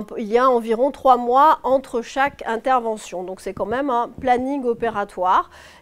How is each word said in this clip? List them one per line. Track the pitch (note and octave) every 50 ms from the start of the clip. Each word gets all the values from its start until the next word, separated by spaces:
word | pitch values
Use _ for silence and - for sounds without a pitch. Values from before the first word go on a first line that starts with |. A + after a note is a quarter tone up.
| G#3 - -
il | - A3+
y | G3+ A3+ A#3+
a | B3+ C4
environ | B3 A#3 A3 A#3 A3 A3 C4 C#4+
trois | - - - C4 B3
mois | B3 A#3+ A#3+ B3 C4+ D4 D#4+ - -
entre | - B3 C4 C#4 C4 - - A#3
chaque | A3+ - - C#4 C4+ C#4+ C#4+ - -
intervention. | - A3+ A3+ - C4+ C4 B3 A3+ A3+ A3 G#3 - - F3+ F3 F#3
Donc | F#3 F#3 -
c'est | - F#3+ F#3+
quand | - F#3+
même | G3 A3+ C4 D4 C#4+
un | A#3+ A#3+ A#3 C#4+ - -
planning | C4+ B3+ B3 B3 B3+ C4 C#4+ C#4+ B3
opératoire | A#3+ A#3 - A#3 A3+ G#3+ G3+ G3+ G3+ - F#3 F3+ F3+ G3 D#4+ F#4 - - - - - - -